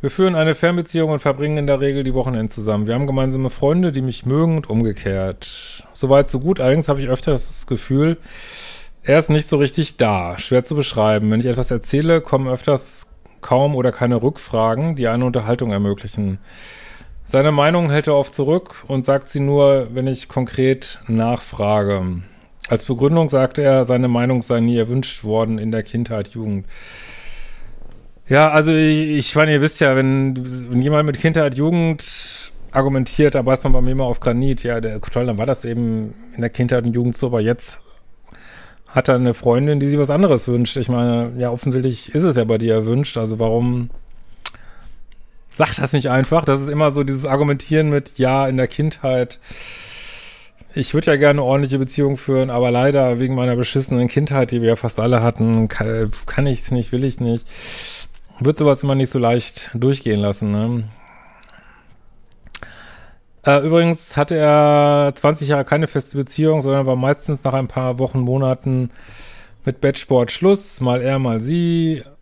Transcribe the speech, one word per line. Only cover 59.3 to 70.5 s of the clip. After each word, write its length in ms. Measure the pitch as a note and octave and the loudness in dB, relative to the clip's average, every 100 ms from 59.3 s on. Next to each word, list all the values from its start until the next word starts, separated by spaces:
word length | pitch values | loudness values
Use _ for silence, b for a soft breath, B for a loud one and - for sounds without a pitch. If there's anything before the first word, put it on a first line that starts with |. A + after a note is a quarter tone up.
| A#2+ - - - | 0 -2 -12 -10
durchgehen 460 | A#2 B2+ C3+ B2+ G#2 | -2 0 0 0 0
lassen, 320 | G2+ G2+ G#2+ | 0 -2 -2
ne? 320 | G#2 A2+ A#2+ A2 B B B B B B B B B B B - - - - - - B B B B B B _ - | -2 -2 -4 -6 B B B B B B B B B B B -20 -20 -20 -20 -20 -18 B B B B B B _ -6
Äh, 220 | - C#3+ D3 | 2 2 4
übrigens 500 | E3 E3+ D#3+ - - | 4 4 0 -4 -2
hatte 200 | D3 D#3+ | 0 2
er 760 | D3+ D3 D3 D3 D3 C#3+ C#3+ C#3 | 4 6 6 6 4 4 2 2
zwanzig 320 | D3 D3+ C#3+ | 0 0 0
Jahre 160 | D3 | 0
keine 240 | C3 D3 D#3+ | 2 0 0
feste 280 | C#3+ - C#3+ | -4 -4 -6
Beziehung, 440 | C3+ - D#3 D#3 | -6 0 2 2
sondern 240 | C3+ C#3 C3 | 2 0 0
war 80 | |
meistens 480 | B2+ C3 D3 - D3 | 0 0 0 -2 -4
nach 120 | C3+ | -2
ein 120 | C3+ C3 | -2 -2
paar 320 | - B2+ B2 | -4 -4 -2
Wochen, 220 | C3 C3 | -2 0
Monaten 720 | B2 C3 C3+ B2+ - B2+ B2 B B B B B B B | 0 0 0 0 -2 -2 -2 B B B B B B B
mit 160 | - B2+ | -6 0
Bettsport 500 | C#3 C3 - B2+ A#2+ | -2 -2 0 2 2
Schluss, 500 | - F#3 | 0 2